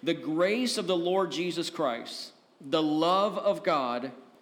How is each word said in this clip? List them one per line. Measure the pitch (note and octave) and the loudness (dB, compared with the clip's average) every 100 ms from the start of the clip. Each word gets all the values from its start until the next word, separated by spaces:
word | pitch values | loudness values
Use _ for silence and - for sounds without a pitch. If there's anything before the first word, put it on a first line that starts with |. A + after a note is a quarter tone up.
"The | - | -2
grace | D#3 C3 D#3 F#3 A3 B3+ G#3+ | -2 -2 0 2 2 0 -2
of | F3+ | 0
the | F#3 | 0
Lord | F3 F#3+ F#3 | 2 2 0
Jesus | D3 F3+ E3 D#3+ | -2 -4 -2 -6
Christ, | - D3 A#2 A#2+ - - - _ _ | -2 -2 -2 -8 -12 -14 -18 _ _
the | C#3 D#3+ | -2 0
love | D#3 D#3 E3 F#3+ G#3 F#3+ | 2 2 4 4 2 0
of | G3+ F3 | 0 0
God, | F#3 D#3 B2+ A#2+ C3 B2 - - | 2 2 2 -2 -6 -12 -20 -20